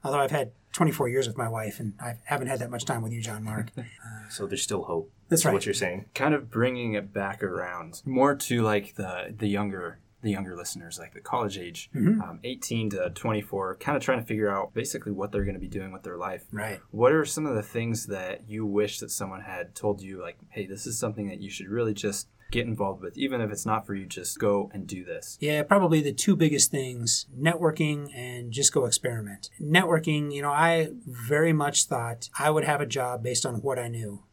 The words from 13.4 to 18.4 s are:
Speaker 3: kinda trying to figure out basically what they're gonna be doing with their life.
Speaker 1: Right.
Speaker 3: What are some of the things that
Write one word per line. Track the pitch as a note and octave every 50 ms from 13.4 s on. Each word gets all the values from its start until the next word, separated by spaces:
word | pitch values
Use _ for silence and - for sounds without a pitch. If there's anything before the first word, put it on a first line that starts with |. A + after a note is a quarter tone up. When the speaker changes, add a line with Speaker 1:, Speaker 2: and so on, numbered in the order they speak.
| G2 - - G2 F#2+ F#2 F#2
Speaker 3:
kinda | - - - D3 C#3
trying | A#2+ - C3 A#2+
to | A#2
figure | - A#2 G#2+ G#2+ G2+
out | G2 G2 F#2+ - _
basically | A2+ A#2+ - - A#2+ - G#2+ G2+
what | F#2 G2 G2+
they're | - G2+ G2
gonna | G2 F#2+ F#2
be | - F#2
doing | - G2 F#2+ F#2+ F#2
with | F#2+ -
their | F#2+ F2
life. | F2 F2+ F#2+ F#2 F#2 - -
Speaker 1:
Right. | - G#2 - - G2 - - _
Speaker 3:
What | - G#2+ A#2 B2+ D3+
are | D#3+ D3
some | - - D#3 D#3
of | D3 B2+
the | G#2+ G#2
things | - - A#2 A2+ A#2 A2 G#2+ -
that | - G2+ F#2+ F#2 F#2 G2 -